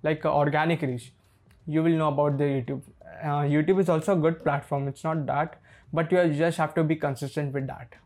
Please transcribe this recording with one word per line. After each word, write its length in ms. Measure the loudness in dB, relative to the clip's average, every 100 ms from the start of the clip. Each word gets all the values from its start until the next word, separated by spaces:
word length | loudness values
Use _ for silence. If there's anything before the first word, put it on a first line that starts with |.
like, 220 | -2 -2
uh, 100 | 0
organic 480 | 2 2 2 2 0
reach. 300 | -2 -4 -10 _ _ _ _ _ -4
You 160 | 0
will 80 | 2
know 160 | 2 2
about 300 | 2 0 2
the 80 | 0
YouTube. 360 | 0 -4 -8 -8 -20 -20 -12
Uh, 200 | -4 -2
YouTube 400 | 2 2 4 2
is 80 | 4
also 240 | 2 2
a 20 | 2
good 260 | 2 0
platform, 460 | -2 -2 -4 -4 -4
it's 160 | -6
not 220 | -4 -4 -2
that, 340 | -2 -4 -6 _ -20 -8
but 180 | -4 2
you 200 | 4 4
just 240 | 2 0 0
have 160 | -2 0
to 80 | 0
be 100 | 0
consistent 580 | -2 -4 -6 -4 -4
with 140 | -4 -6
that. 260 | -10 -16 -20